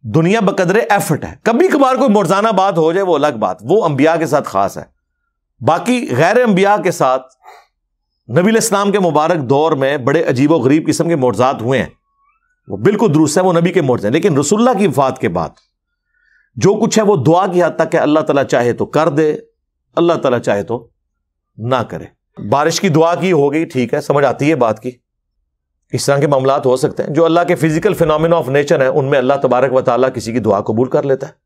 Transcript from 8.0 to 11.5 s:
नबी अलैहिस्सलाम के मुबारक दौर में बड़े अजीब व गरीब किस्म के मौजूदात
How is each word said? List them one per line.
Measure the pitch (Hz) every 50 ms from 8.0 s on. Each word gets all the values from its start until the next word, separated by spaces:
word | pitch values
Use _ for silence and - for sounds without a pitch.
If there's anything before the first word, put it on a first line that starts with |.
| _ _ _ _ _ -
नबी | 113 156
अलैहिस्सलाम | - 220 220 226 220 - 185 196 208 202
के | 185 208
मुबारक | 185 170 143 151 151 165 180
दौर | 165 135 110 107 139 156 160 156
में | 135 135 135 143 147 117
बड़े | 135 143 165 -
अजीब | - 143 120 139 147
व | 165 160
गरीब | 113 131 147 160 -
किस्म | - 147 - 165
के | 170 170
मौजूदात | 147 127 123 104 92 123 131